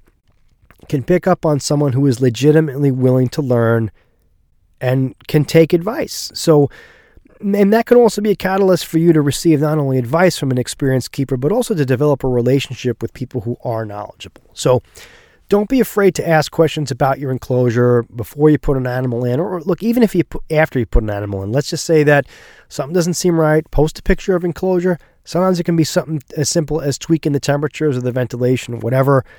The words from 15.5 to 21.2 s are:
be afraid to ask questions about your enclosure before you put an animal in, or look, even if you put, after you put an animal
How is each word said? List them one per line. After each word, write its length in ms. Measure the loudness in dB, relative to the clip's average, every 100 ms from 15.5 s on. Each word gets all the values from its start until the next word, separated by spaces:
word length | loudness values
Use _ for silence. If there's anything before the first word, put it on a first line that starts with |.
| -2 2
be 100 | 0
afraid 360 | 0 2 2 2
to 120 | 2
ask 240 | 0 0
questions 380 | 0 0 0 -6
about 300 | -2 0 0
your 120 | -4
enclosure 720 | -6 -2 0 2 2 2 2 0 -8
before 340 | -12 2 4
you 80 | 4
put 200 | 0 -2
an 100 | -2
animal 360 | -4 -4 -2
in, 160 | -2 -2
or 220 | -2 -4
look, 220 | -4 -2
even 180 | 0 2
if 140 | 2 0
you 80 |
put, 200 | -2 -6 -4
after 300 | 0 0 -2
you 60 | 0
put 180 | 0
an 60 | 0
animal 340 | -4